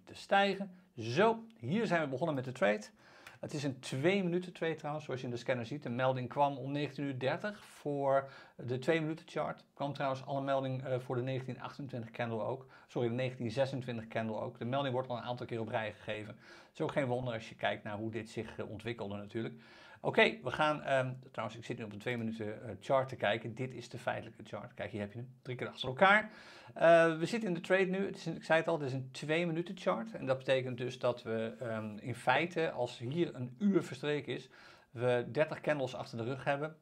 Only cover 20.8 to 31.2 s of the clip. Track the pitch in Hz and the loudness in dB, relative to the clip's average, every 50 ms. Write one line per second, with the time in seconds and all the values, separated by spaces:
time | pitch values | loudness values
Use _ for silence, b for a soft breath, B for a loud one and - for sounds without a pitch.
20.8 | 147 139 139 131 127 131 131 - - - - 120 113 113 120 117 - - 127 123 | 0 2 2 2 2 2 -2 -6 -12 -10 -6 -6 -4 -4 -6 -8 -8 -6 -6 -6
21.8 | 117 104 104 101 - 127 123 117 113 110 110 113 107 104 107 - - 113 101 101 | -6 -8 -8 -6 -4 -2 -2 0 -2 -2 -4 -4 -4 -6 -6 -8 -8 -10 -10 -8
22.8 | - - 139 135 131 131 - - - 101 107 113 - 120 110 - 131 127 123 120 | 0 4 4 4 4 2 0 0 2 2 2 2 -2 -6 -6 -6 -6 -6 -6 -10
23.8 | 113 - - 120 - 117 113 117 107 113 - - 110 - - 101 - - - - | -12 -12 -12 -6 -4 -4 -4 -4 -6 -10 -14 -16 -12 -10 -10 -10 -10 -10 -10 -8
24.8 | 101 98 - 104 104 101 101 117 127 - - - - - 123 127 117 107 - - | -8 -6 -4 -4 -6 -6 -6 -10 -12 -12 -14 -14 -10 -10 -6 -6 -6 -6 -6 -6
25.8 | - 127 127 131 196 190 202 214 214 214 B B B B B B B B B - | -6 -6 4 6 8 8 8 8 4 0 B B B B B B B B B 6
26.8 | 156 165 170 165 165 165 160 156 165 170 233 233 226 190 175 170 185 - 185 190 | 8 10 10 10 10 8 4 2 0 0 0 0 0 0 -2 -2 2 4 4 6
27.8 | 190 180 185 190 196 - - - - 165 165 - - - 160 160 160 165 165 156 | 6 4 2 0 0 -2 -4 -6 -6 -6 -6 -4 2 4 4 4 6 4 0 0
28.8 | 147 127 131 135 131 131 - - 151 147 156 165 175 170 160 160 175 - 196 - | 0 -2 -2 -2 -4 -6 -10 -8 -2 0 2 2 2 2 0 -2 -2 -4 -8 -2
29.8 | - 190 180 226 226 - - - 135 131 131 131 - - 135 131 123 127 123 123 | 0 0 0 0 -2 -6 -8 -4 0 0 0 0 2 2 2 4 2 0 -2 -4
30.8 | 127 120 123 - - 123 123 - | -4 -6 -4 0 0 0 0 0